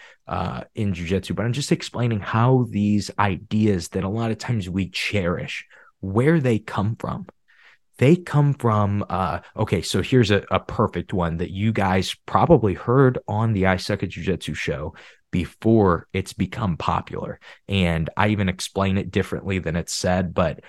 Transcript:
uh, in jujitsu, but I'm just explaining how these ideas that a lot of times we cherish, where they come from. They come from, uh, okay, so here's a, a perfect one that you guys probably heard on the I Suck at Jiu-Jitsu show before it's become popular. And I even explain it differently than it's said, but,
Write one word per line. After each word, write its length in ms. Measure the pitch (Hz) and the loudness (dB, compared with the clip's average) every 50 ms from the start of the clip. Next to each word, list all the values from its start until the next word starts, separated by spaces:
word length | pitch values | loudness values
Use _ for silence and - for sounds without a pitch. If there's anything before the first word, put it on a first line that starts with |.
| - - - _ _ - | -20 -20 -20 _ _ -8
uh, 340 | 87 90 90 - - - - - _ | -6 -4 -4 -4 -6 -8 -12 -12 _
in 180 | - 110 101 92 | -6 -4 -4 -4
jujitsu, 420 | 85 87 82 95 92 90 - 90 | -4 -4 -2 -2 -2 -2 -2 -4
but 100 | 87 101 | -2 -2
I'm 100 | 117 120 | -2 -2
just 180 | 139 143 - 180 | -4 -2 -2 -2
explaining 480 | - - - - - 120 120 117 104 | -2 -2 -6 -6 -2 -2 -2 -2 -2
how 460 | 90 - - 113 113 127 131 127 123 104 | -4 -2 0 2 4 4 4 4 2 2
these 420 | - 101 104 104 104 104 95 - - - | 0 0 2 2 2 2 0 -2 -2 -2
ideas 720 | 101 101 92 73 - - - 107 107 107 101 90 82 - | 0 0 0 -4 -6 -4 0 2 2 2 2 0 -2 -4
that 160 | - 95 92 | -4 -4 -4
a 40 | 98 | -2
lot 220 | 101 113 117 117 | -2 -2 -2 -4
of 80 | 113 110 | -4 -6
times 300 | - - 123 110 92 92 | -4 -4 -4 -4 -4 -2
we 220 | 87 98 95 82 | -2 -2 -2 -2
cherish, 760 | - - - - - 104 90 85 87 - 73 - - - - - - - - - _ _ | -4 -6 -6 -4 -2 -2 0 0 -2 -2 -4 -8 -10 -12 -14 -16 -20 -20 -20 -20 _ _
where 380 | - 98 95 110 127 151 165 165 | -8 -2 0 2 4 4 4 4
they 200 | 131 127 113 107 | 4 2 2 0
come 380 | 107 - - - 101 110 113 | 0 -4 -4 -2 -2 -2 -2
from. 300 | - - - - - 185 - - _ _ _ _ _ _ - - _ _ _ _ | -4 -6 -8 -8 -8 -10 -12 -18 _ _ _ _ _ _ -20 -20 _ _ _ _
They 200 | - 123 131 170 | 2 6 6 6
come 380 | 180 175 - - 147 143 143 135 | 4 4 0 2 2 4 4 2
from, 500 | - - 117 110 107 104 101 101 101 95 - | 0 0 2 2 2 2 2 0 -2 -2 -2
uh, 320 | 87 92 95 85 87 87 - - - | -2 -2 -2 -2 -2 -6 -8 -10 -6
okay, 240 | - 107 101 - 90 | -4 -2 0 0 -2
so 220 | 78 - - 98 87 | -2 -2 -2 -2 0
here's 280 | - - 127 120 104 | 2 4 4 6 6
a, 140 | 104 98 - - | 4 2 2 0
a 100 | - 92 | -2 -2
perfect 540 | - - - - 113 98 - 87 85 - - | -2 -2 -2 0 0 0 0 -4 -6 -4 -2
one 240 | 95 87 82 82 82 | -2 -2 -2 -2 -4
that 120 | 87 78 | -4 -6
you 220 | 87 95 104 110 110 | -4 -2 -2 -2 0
guys 420 | 107 101 95 92 95 90 - - - _ | 0 0 2 2 2 0 -2 -6 -10 _
probably 480 | - - 101 101 139 170 127 107 104 90 | -2 2 2 6 6 6 6 4 2 -2
heard 440 | - - - 120 135 139 127 123 - - | -2 -2 0 4 4 4 4 4 0 -4
on 260 | - 101 104 113 113 113 | -4 -2 0 0 0 2
the 140 | 98 92 | 2 2
I 120 | 95 92 90 | 2 2 0
Suck 240 | - - 104 - - | 0 -4 -4 -4 -4
at 80 | 92 | -6
Jiu-Jitsu 440 | - - 85 90 90 78 - - 76 | -8 -6 -4 -4 -4 -4 -4 -8 -8
show 400 | - - - 78 65 76 - - - - - - _ _ _ | -6 -6 -6 -6 -6 -6 -8 -10 -12 -18 -20 -20 _ _ _
before 800 | - 90 85 - - _ - 110 113 113 104 95 85 82 - - - | -4 -4 -4 -4 -8 _ 2 4 6 6 6 6 4 2 -2 -4 -6
it's 220 | 95 92 - - | -6 -6 -6 -4
become 420 | - 98 90 - - 113 98 82 | -4 -4 -4 -2 -4 -2 -2 -2
popular. 640 | 73 - - 87 85 - - - - - - - - - - - - _ - | -2 -2 -2 -2 -2 -4 -6 -8 -10 -8 -10 -10 -12 -16 -20 -20 -20 _ -4
And 420 | 98 98 92 87 82 80 82 73 - - | 0 2 2 2 2 0 -2 -2 -2 0
I 100 | 101 107 | 2 2
even 220 | 107 101 101 92 | 2 2 0 0
explain 480 | - - - - - 98 98 98 95 101 | -2 -4 -8 -6 -2 -2 0 0 0 0
it 120 | 92 90 | -2 0
differently 480 | - 101 92 - - 87 - 95 98 92 | 0 -2 0 0 -4 -6 -4 -4 -4 -2
than 160 | 78 - 80 | -2 -2 -2
it's 180 | 87 85 - - | -2 -4 -4 -6
said, 400 | - - 92 90 92 92 87 82 | -4 -2 0 0 0 0 0 0
but, 260 | - 90 78 71 - - | 0 0 0 -2 -6 -12